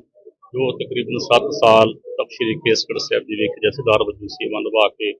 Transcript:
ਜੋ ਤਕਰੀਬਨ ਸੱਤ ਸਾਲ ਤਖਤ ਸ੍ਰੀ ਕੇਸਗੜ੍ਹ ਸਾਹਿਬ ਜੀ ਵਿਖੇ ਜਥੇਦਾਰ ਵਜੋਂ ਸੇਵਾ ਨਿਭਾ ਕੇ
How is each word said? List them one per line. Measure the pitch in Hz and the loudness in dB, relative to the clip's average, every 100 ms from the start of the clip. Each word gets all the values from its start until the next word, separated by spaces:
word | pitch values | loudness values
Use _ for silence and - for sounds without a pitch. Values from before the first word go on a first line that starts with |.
| _ _ - | _ _ -20
ਜੋ | _ _ 127 131 - | _ _ -4 -4 -4
ਤਕਰੀਬਨ | 127 120 120 120 | -6 -6 -6 -6
ਸੱਤ | 107 120 110 | 2 2 2
ਸਾਲ | - 117 110 110 | 2 6 6 6
ਤਖਤ | - - - 127 | 0 -10 -8 -8
ਸ੍ਰੀ | - 117 110 | -4 -4 -2
ਕੇਸਗੜ੍ਹ | 117 110 - - | 0 -2 -2 -8
ਸਾਹਿਬ | - 110 | -4 -4
ਜੀ | - 107 | -4 -4
ਵਿਖੇ | 107 - 107 | -4 -2 -4
ਜਥੇਦਾਰ | 120 117 107 | -2 2 2
ਵਜੋਂ | 104 101 104 | 0 -6 -10
ਸੇਵਾ | - 110 107 | -8 -6 -6
ਨਿਭਾ | 107 110 104 | -2 2 0
ਕੇ | - 107 - | 0 -6 -8